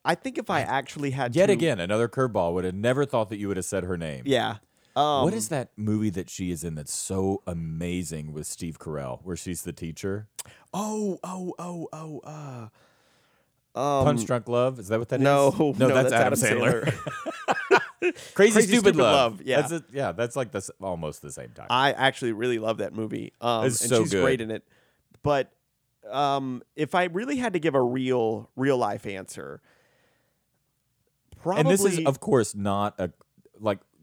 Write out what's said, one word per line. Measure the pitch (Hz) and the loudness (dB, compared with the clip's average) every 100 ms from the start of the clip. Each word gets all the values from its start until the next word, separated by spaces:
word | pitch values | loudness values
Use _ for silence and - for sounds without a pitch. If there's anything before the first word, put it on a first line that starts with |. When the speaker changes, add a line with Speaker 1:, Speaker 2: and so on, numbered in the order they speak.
Speaker 1:
I | - 175 | -2 -2
think | 269 254 | -4 -8
if | 220 | -2
I | 165 | -2
Speaker 2:
I, | |
Speaker 1:
actually | 120 135 131 156 143 | 0 -2 -4 -6 -4
had | 131 123 | -2 0
Speaker 2:
yet | 127 202 | 4 4
Speaker 1:
to | |
Speaker 2:
again, | 180 165 110 | 4 2 0
another | 87 107 117 | 0 0 0
curveball. | - 131 104 85 | 0 0 2 0
Would | 90 90 | 0 -2
have | 92 | 0
never | 117 131 139 | 0 2 2
thought | 123 104 | 0 -2
that | 104 | -2
you | 101 | -4
would | 92 | -4
have | 87 | -2
said | 98 87 | -2 -2
her | 90 | -4
name. | 80 67 139 | -4 -6 0
Speaker 1:
Yeah. | 123 110 110 _ _ _ | 2 0 -6 _ _ _
Speaker 2:
What | - 147 139 165 | 0 2 4 2
Speaker 1:
Um, | |
Speaker 2:
is | 220 214 | 0 -4
that | 147 120 - | -4 -6 -6
movie | 107 107 107 | -2 0 0
that | 92 87 | -4 -6
she | - 92 | -6 -6
is | 85 87 | -4 -6
in | 76 | -8
that's | 71 | -8
so | - - 95 95 98 - | -8 -4 -2 0 -2 -4
amazing | 85 80 80 87 90 82 80 76 | -8 -6 -6 -4 -4 -6 -8 -10
with | 76 73 | -10 -10
Steve | - 85 76 | -10 -10 -10
Carell, | - 73 65 60 | -10 -8 -8 -10
where | 90 85 | -10 -10
she's | - 85 | -8 -10
the | - | -10
teacher? | 78 82 78 98 101 107 - - - _ | -10 -10 -8 -6 -6 -10 -18 -20 -20 _
Speaker 1:
Oh, | 180 214 214 208 170 | -8 -6 -4 -4 -6
oh, | 175 185 180 - | -8 -10 -10 -10
oh, | 175 175 156 | -10 -10 -10
oh, | 156 160 147 - | -12 -12 -14 -14
uh, | 156 143 123 110 _ _ _ _ _ _ _ _ _ _ - | -14 -12 -12 -14 _ _ _ _ _ _ _ _ _ _ -4
um, | 143 139 143 | 0 4 4
Speaker 2:
Punch | 120 107 | 2 0
Drunk | 123 113 | -2 0
Love? | 120 127 127 | 0 2 -2
Is | 95 | -2
that | 113 | -2
what | 117 | 0
that | 131 | 2
is? | |
Speaker 1:
no, | 139 139 139 - | 4 6 6 4
Speaker 2:
No, | 151 101 131 | 2 4 4
Speaker 1:
no, | |
Speaker 2:
that's | 131 131 | 6 4
Speaker 1:
that's | |
Speaker 2:
Adam | 117 120 117 | 4 4 4
Speaker 1:
Adam | 113 113 | 2 2
Speaker 2:
Sandler. | 117 117 | 2 2
Speaker 1:
Sandler. | 147 - - - - - - - 1077 - - - | 0 -4 -6 -8 -8 -8 -4 -2 2 2 2 -4
Speaker 2:
<laughs> | |
Crazy | 349 - - | -4 -4 -4
Speaker 1:
Crazy | - 208 220 | 4 6 6
Speaker 2:
Stupid | 208 233 | 6 6
Speaker 1:
Stupid | 196 160 | 6 6
Speaker 2:
Love. | 117 139 117 | 6 6 4
Speaker 1:
Love, | 101 123 | 0 0
yeah. | 127 | 2
Speaker 2:
That's | 143 | 2
it. | 165 - | -2 -6
Yeah, | 135 117 | -4 -4
that's | 85 120 139 | -2 -4 -4
like | 120 | -6
the | 101 | -6
s-, | - - | -8 -8
almost | 95 85 78 - | -6 -4 -6 -8
the | 73 | -12
same | 67 62 | -14 -16
time. | - - | -12 -2
Speaker 1:
I | 123 139 | 2 2
actually | - 135 - 123 | 2 0 0 -4
really | 107 123 117 | -2 -2 -2
love | 110 110 | -2 -2
that | 98 107 | -4 -6
movie. | 110 104 110 - | -6 -8 -10 -6
Um, | 120 117 123 | -2 0 0
Speaker 2:
It's | 117 | 0
Speaker 1:
and | 120 | 2
Speaker 2:
so | 120 | 2
Speaker 1:
she's | - | 4
Speaker 2:
good. | 95 | 4
Speaker 1:
great | 131 131 | 2 2
in | 110 | -2
it. | 110 - _ _ _ _ _ | -8 -10 _ _ _ _ _
But, | 147 143 127 _ _ _ _ _ 107 | 0 0 0 _ _ _ _ _ -8
um, | 131 143 139 131 123 - - | -2 0 0 -2 -8 -10 -6
if | 147 190 | -2 0
I | 180 | 0
really | 175 254 277 | -2 -4 -2
had | 247 | -2
to | 180 | 0
give | 156 135 | 2 2
a | |
real, | 120 131 127 127 113 110 117 - | 2 0 0 2 0 -2 -6 -2
real | 135 127 | 0 2
life | 110 104 110 | 0 -2 -8
answer, | 95 92 - 69 71 _ _ _ _ _ _ _ _ _ _ _ _ _ _ _ _ _ - | -10 -12 -14 -14 -16 _ _ _ _ _ _ _ _ _ _ _ _ _ _ _ _ _ -10
probably | 165 190 | -2 2
Speaker 2:
And | 156 | 4
this | 196 196 | 4 4
is, | 170 156 | 2 0
of | 135 | 0
course, | - 135 104 101 | 2 2 2 -2
not | 101 101 104 - | -2 0 -2 -2
a, | 90 - _ _ _ - | -6 -8 _ _ _ -6
like, | 107 98 _ _ | -4 -4 _ _